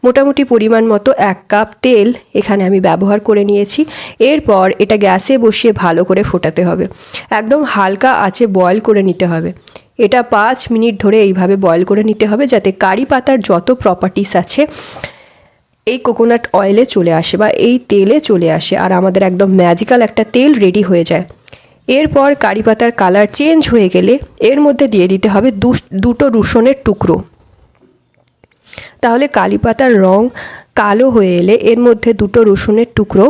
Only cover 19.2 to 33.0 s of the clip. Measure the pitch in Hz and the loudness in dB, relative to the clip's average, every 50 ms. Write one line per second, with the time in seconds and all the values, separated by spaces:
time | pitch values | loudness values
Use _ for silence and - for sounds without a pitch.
19.2 | 196 185 180 180 196 196 190 185 180 175 170 170 220 - 254 247 233 214 - - | 0 0 0 0 0 2 2 2 4 2 2 0 0 0 2 2 2 0 0 -4
20.2 | 220 220 - 247 254 294 302 240 202 185 180 208 208 180 190 170 165 - 180 160 | -4 -2 0 2 2 2 2 2 2 0 2 0 0 0 0 0 0 0 -2 -4
21.2 | 180 - - _ _ - - _ _ _ _ _ _ - 247 269 311 302 - 285 | -4 -8 -14 _ _ -20 -20 _ _ _ _ _ _ -2 0 0 0 0 0 2
22.2 | 269 285 285 285 - 208 196 214 214 226 220 214 233 233 233 - 202 185 185 202 | 2 2 0 0 -2 -2 -2 0 0 0 0 2 0 -2 0 0 0 2 2 2
23.2 | 214 202 - - 277 302 320 320 294 - 240 233 202 180 - 180 180 196 247 285 | 0 0 0 -2 0 2 2 2 2 2 2 2 2 2 2 0 2 2 0 0
24.2 | - - _ - - 220 269 285 294 294 277 - 285 262 214 202 175 185 190 190 | -2 -12 _ -2 0 0 2 2 2 2 2 2 0 0 2 0 2 2 0 0
25.2 | 190 220 196 196 214 262 220 196 208 240 247 - - _ - 196 190 247 240 240 | 0 0 0 2 0 0 -2 0 -2 -2 -2 -2 -4 _ -6 -4 -2 -2 0 0
26.2 | 294 277 233 226 202 - - 247 226 254 277 269 - 233 202 196 - - 170 185 | 0 0 2 0 -2 0 0 2 2 2 0 0 -2 -4 -2 -2 0 -2 -2 -2
27.2 | 190 _ _ _ _ _ _ _ _ _ _ _ _ _ _ _ _ _ _ _ | -4 _ _ _ _ _ _ _ _ _ _ _ _ _ _ _ _ _ _ _
28.2 | _ _ _ _ _ _ _ _ _ - - - - - _ _ - 240 226 240 | _ _ _ _ _ _ _ _ _ -20 -20 -20 -20 -20 _ _ -2 0 0 0
29.2 | 277 285 - 226 185 190 202 208 - 233 226 - 269 254 240 202 190 185 185 196 | -2 -2 -2 -2 -2 0 -2 -2 -2 -2 -2 0 0 2 2 4 4 4 2 2
30.2 | 220 254 - - - - - - - _ _ - 214 208 202 220 247 269 240 226 | 0 -2 -4 -10 -18 -18 -20 -20 -20 _ _ -2 0 0 2 2 2 2 2 2
31.2 | 196 185 180 175 175 185 214 233 - 214 233 233 240 240 233 226 - 233 226 196 | 2 2 0 0 2 2 0 2 2 0 0 2 4 2 2 2 0 -2 0 0
32.2 | 208 196 - 240 226 214 196 196 - - 208 220 233 240 - - | -2 -2 2 2 2 2 2 0 0 -2 0 0 0 -2 -2 -4